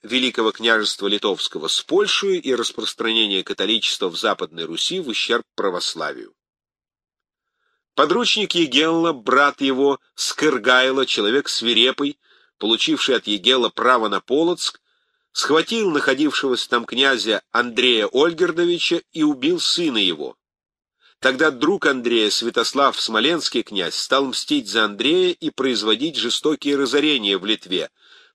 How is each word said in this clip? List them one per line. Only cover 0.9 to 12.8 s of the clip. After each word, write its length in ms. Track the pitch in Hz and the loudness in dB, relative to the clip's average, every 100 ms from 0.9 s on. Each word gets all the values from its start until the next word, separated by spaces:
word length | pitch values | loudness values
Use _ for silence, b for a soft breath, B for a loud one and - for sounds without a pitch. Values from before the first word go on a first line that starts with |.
| - 98 | -2 -2
Литовского 600 | 101 107 90 - - 78 | 0 -2 -2 -4 -6 -4
с 120 | - | -4
Польшей 580 | - 175 208 - 196 185 | 0 0 2 0 0 -2
и 160 | 131 | 0
распространение 880 | 120 113 - 104 - 113 113 107 98 | -2 -2 -6 -10 -4 -2 0 0 0
католичества 680 | - 98 98 113 - - 90 | -4 -4 -2 0 -2 -2 -4
в 80 | 82 | -2
Западной 480 | 113 98 85 82 80 | -2 -2 -6 -8 -8
Руси 340 | 82 - 185 | -6 -4 -4
в 80 | 147 | -6
ущерб 360 | 104 - 117 - | -6 -2 -2 -4
православию. 800 | - 101 87 - 82 76 65 53 _ _ _ _ _ _ _ _ _ _ _ _ _ _ _ _ | -4 -4 -2 -6 -6 -8 -8 -16 _ _ _ _ _ _ _ _ _ _ _ _ _ _ _ _
Подручник 600 | - 147 180 240 220 202 | 0 2 2 2 0 0
Егелла, 600 | 170 156 131 160 165 165 | 0 2 2 2 2 0
брат 480 | 139 110 127 143 - | -2 2 4 4 2
его, 360 | 135 131 139 135 _ - | -2 2 2 2 _ -8
Скыргайло, 920 | - - 151 127 107 127 131 135 127 | -8 0 0 2 4 4 4 2 0
человек 420 | - 104 131 - | 0 2 0 0
свирепый, 720 | - 117 113 123 - 143 - b b b b | -4 0 4 4 2 -4 -6 b b b b
получивший 580 | 107 113 | -2 0